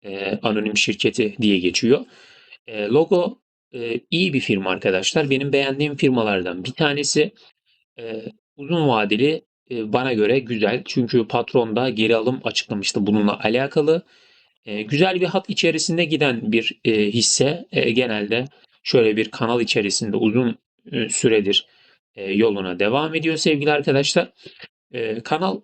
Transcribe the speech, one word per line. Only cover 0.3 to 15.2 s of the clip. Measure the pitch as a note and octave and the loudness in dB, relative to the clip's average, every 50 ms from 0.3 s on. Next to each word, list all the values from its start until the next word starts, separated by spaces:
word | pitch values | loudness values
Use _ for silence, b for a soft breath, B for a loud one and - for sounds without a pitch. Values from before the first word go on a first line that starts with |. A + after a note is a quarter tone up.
| G2+ G#2 | -4 -2
anonim | - A#2 G#2+ G#2+ G#2+ G#2+ G#2 G#2 | -2 0 0 0 -2 -2 0 0
şirketi | - - G#2 - - A#2 - - A2 G#2 G2+ - | 0 0 -2 0 0 -2 0 0 -2 -2 -2 0
diye | A2 G#2 G2+ F2+ | 2 2 2 2
geçiyor. | F2 F2+ E2+ - - A2+ C3 - - B B B B B B B B B B B _ - | 2 0 -2 0 2 2 2 2 0 B B B B B B B B B B B _ -14
E, | A2+ G#2+ G#2 | -8 -6 -4
Logo, | G#2 A#2+ D3 E3 D#3+ G3+ F3 F3 - B3+ _ _ _ _ _ _ _ - | 0 2 2 2 4 2 2 0 0 -4 _ _ _ _ _ _ _ -12
e, | B2 A#2 A#2 A#2 B2 _ - | -10 -6 -6 -6 -6 _ -4
iyi | - E3 F#3+ F#3 C#3+ | -2 0 0 2 0
bir | C3 | -2
firma | - - A2+ F#2+ F#2+ F#2 | 0 0 0 0 0 -2
arkadaşlar. | F#2 F#2+ - G#2+ F#2+ F#2 F#2+ - - D#3+ D3+ C3+ | -4 0 0 0 0 2 0 0 0 0 0 2
Benim | C3+ C3 C#3 C#3+ C3+ | 0 0 0 0 0
beğendiğim | C#3 C#3 C3+ C3+ C#3 D3+ D3 C#3+ C#3+ | 0 0 0 -2 -2 -2 -4 -2 0
firmalardan | - C#3 B2+ A#2+ A2 G#2+ G2+ F#2+ F2 F2+ F2 F2+ F#2 | 2 2 2 2 0 0 0 -2 -2 -4 -6 -8 -8
bir | A#2+ | -10
tanesi. | C3 - D#3+ D3 C#3+ D3 C#3+ - - D3+ D3+ - - b b b b b _ _ _ _ _ _ _ - | -4 0 0 0 0 0 -4 -2 0 0 0 -2 -2 b b b b b _ _ _ _ _ _ _ -16
E, | A#2 A2+ A#2 A2 A2 A2+ - _ _ _ _ - | -12 -10 -10 -10 -10 -12 -18 _ _ _ _ -14
uzun | C#3+ C#3+ E3+ E3+ D#3 C#3 | -6 -2 0 2 2 2
vadeli, | A#2+ A2 G#2 G2+ G#2+ G#2+ C3 D3 D#3+ - - _ _ _ _ - | 4 2 2 2 2 2 2 2 2 0 -6 _ _ _ _ -10
e, | B2+ A#2 A2 G#2+ G#2 | -8 -6 -6 0 0
bana | B2 B2+ C3+ B2 | 0 0 2 2
göre | G#2+ G#2 G#2 B2 C3+ | 2 4 4 4 2
güzel. | B2 A2+ A#2+ G#2+ A2 G2+ A2+ B2+ - | 2 -2 -4 0 0 0 0 -2 -4
Çünkü | - - C3+ B2 A2 - A#2+ A2 - | -4 -2 -2 -2 2 2 0 0 2
patron | - A#2+ A#2 - - C3 A#2 A2+ G#2+ | -2 -2 -2 2 2 2 2 2 0
da | A2+ C3 C3 | 0 0 0
geri | A2+ G#2+ A2 A2 A#2 | 0 0 2 2 2
alım | A2 A2 B2 B2+ B2+ - | 2 2 0 -2 -2 -4
açıklamıştı | A2+ G#2 - - - A2+ G2+ G2 - - A#2 G2+ G2+ | -4 -4 -4 -4 -4 -6 -4 -4 -4 -2 0 0 2
bununla | G#2 G#2+ G#2 G#2 G2+ - - | 2 2 2 2 0 0 0
alakalı. | G#2+ A2+ B2+ C3+ C#3 - E3 D3 D3+ D#3+ F3 - b b b b b b b b b b b _ | 0 0 0 0 0 0 0 2 2 2 0 0 b b b b b b b b b b b _
E, | A2+ G#2 G#2+ | -12 -8 -8
güzel | G#2+ G#2+ C#3+ C#3+ F3+ F#3+ F#3 F3+ | -6 -4 2 2 2 2 2 0